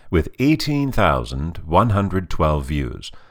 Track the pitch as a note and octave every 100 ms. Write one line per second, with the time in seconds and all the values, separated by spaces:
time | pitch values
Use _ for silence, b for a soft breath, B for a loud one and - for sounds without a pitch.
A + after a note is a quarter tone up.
0 | b E2+ D#2 - C3+ D#3 - D3 C#3 B2
1 | F#2+ C2+ B1 C2 D#2 E2 - E2 A#2+ G2+
2 | G2 F#2 F2+ - D#2 D2+ C2+ D2 B1+ G1+
3 | - b b